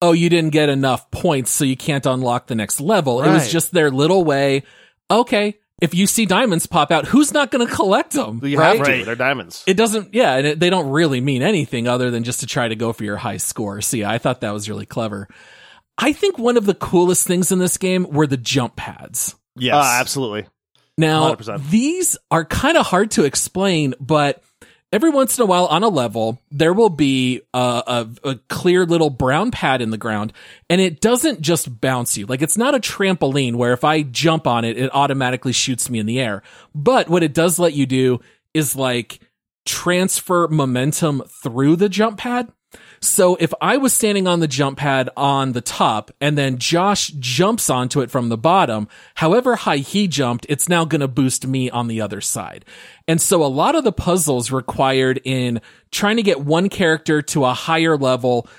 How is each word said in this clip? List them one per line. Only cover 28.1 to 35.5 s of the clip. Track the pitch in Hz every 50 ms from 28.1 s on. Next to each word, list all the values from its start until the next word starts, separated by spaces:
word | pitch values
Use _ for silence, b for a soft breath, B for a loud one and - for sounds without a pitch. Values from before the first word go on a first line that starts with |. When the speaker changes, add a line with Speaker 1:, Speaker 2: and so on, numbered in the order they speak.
| 120 - - 143
Speaker 1:
a | 131 - _ -
clear | - - - 180 185 180 185
little | 165 170 165 160 151
brown | 131 - 139 127 135 156 208 247
pad | - - - 147 131 127
in | 120 110
the | 110 107
ground, | 113 117 110 104 107 123 - B B B B B B B
and | 165 185 190
it | 185 156 -
doesn't | - 220 247 240 - 320 240 156
just | 156 156 170 - - 139 120 -
bounce | - 131 131 123 120 - - 110
you. | 98
Like, | 101 127 127 160
it's | 151 - 214
not | 233 277 294
a | 254
trampoline | - - - - 196 190 185 - 151 139 135 143 135 120 117
where | 117 123 120 123
if | - -
I | 151 156 160 147
jump | 135 113 117 135 165 160 156 -
on | 139 120 120 113
it, | 113 113
it | 117 131 135 -
automatically | 139 143 139 139 139 131 123 127 123 - 135